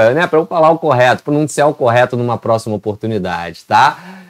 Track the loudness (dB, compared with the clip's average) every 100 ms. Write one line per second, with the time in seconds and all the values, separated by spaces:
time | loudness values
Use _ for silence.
0 | 4 2 0 0 0 2 2 2 0 2
1 | 2 2 -2 -2 -2 0 -2 0 0 2
2 | 0 -2 -4 -4 -2 -2 -2 -6 -6 -8
3 | -6 -6 -6 -8 -10 -14 -2 2 2 0
4 | -14 -20